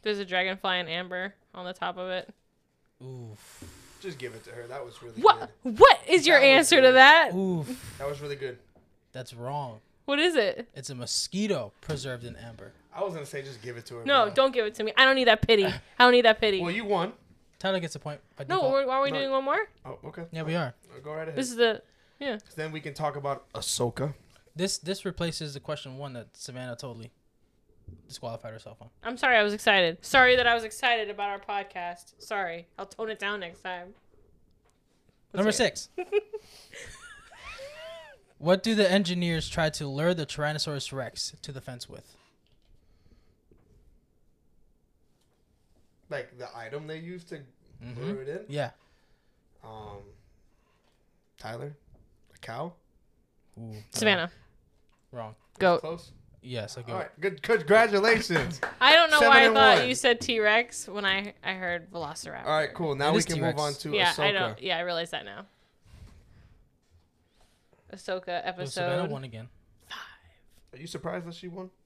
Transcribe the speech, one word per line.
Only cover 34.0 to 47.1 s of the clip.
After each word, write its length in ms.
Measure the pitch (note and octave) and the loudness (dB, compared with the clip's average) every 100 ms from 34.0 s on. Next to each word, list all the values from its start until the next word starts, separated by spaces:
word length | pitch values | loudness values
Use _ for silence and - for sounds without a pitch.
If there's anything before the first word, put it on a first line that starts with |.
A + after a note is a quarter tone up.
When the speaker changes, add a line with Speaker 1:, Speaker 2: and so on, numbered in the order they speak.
| _ _ _ _ _ _ _ _ _ _ _ _ _ | _ _ _ _ _ _ _ _ _ _ _ _ _
Speaker 2:
Number 140 | - G#3+ | -2 0
Speaker 1:
Let's 100 | G#3 | 2
hear 100 | G#3+ | -2
it. 100 | - | -2
Speaker 2:
six. 120 | - - | -14 -12
<laughs> 260 | F4+ G#4 G#4 G#4+ - - - - - - C6+ - - - - D#5+ C#5 D5+ D#5+ E5 D#4 C#4+ _ _ | -2 -2 -4 -16 -16 -20 -20 -20 -18 -18 -20 -20 -20 -20 -18 -16 -16 -16 -18 -18 -20 -20 _ _
What 220 | D3+ F#3+ | 0 2
do 140 | A3+ A3 | 2 2
the 120 | G3 | 2
engineers 640 | F#3+ F3 F3+ F3 E3 - | 2 0 -2 -2 -4 -4
try 220 | - D#3 | -2 -2
to 160 | D3+ D3 | -2 -8
lure 260 | C3+ E3 | -2 0
the 140 | F3 C#3+ | 0 -4
Tyrannosaurus 640 | - D3+ D3+ D#3+ D3 - | -6 -6 -4 -6 -6 -8
Rex 420 | C3+ A#2 - - - | -10 -10 -10 -12 -12
to 100 | - | -16
the 80 | C3 | -14
fence 300 | - B2 - | -14 -16 -16
with? 260 | - - _ _ _ _ _ _ _ _ _ _ _ _ _ _ _ _ _ _ _ _ _ _ _ _ _ _ _ _ _ _ _ _ _ _ _ _ _ _ _ _ | -20 -20 _ _ _ _ _ _ _ _ _ _ _ _ _ _ _ _ _ _ _ _ _ _ _ _ _ _ _ _ _ _ _ _ _ _ _ _ _ _ _ _
Speaker 3:
Like 280 | C#3+ A#2+ B2 | -12 -12 -16
the 100 | B2 A#2 | -18 -16
item 300 | A2+ C#3+ D#3 | -14 -14 -14
they 120 | D#3+ | -14
use 240 | E3 | -14